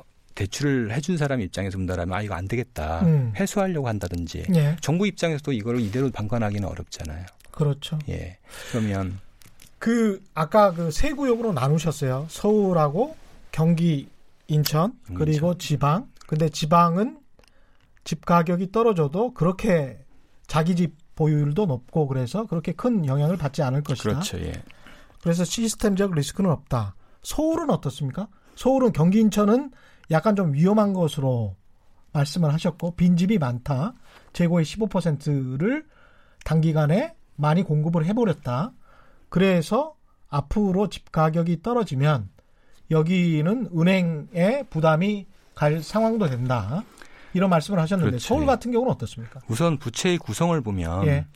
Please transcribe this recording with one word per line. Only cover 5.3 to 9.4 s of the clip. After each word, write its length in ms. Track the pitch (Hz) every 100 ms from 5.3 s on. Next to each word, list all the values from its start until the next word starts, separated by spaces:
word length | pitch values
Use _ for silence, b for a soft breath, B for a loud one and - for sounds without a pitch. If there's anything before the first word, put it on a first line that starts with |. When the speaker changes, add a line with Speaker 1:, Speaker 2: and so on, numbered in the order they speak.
| 147 147
Speaker 1:
이거를 300 | 123 107 120
이대로 280 | 107 123 135
방관하기는 560 | - 104 117 107 101 98
어렵잖아요. 560 | 85 85 - 78 78 90 - -
Speaker 2:
그렇죠. 460 | - 147 143 - 156 147
Speaker 1:
예. 300 | 82 82 90 B B B
그러면 480 | 120 110 98 95 95 - -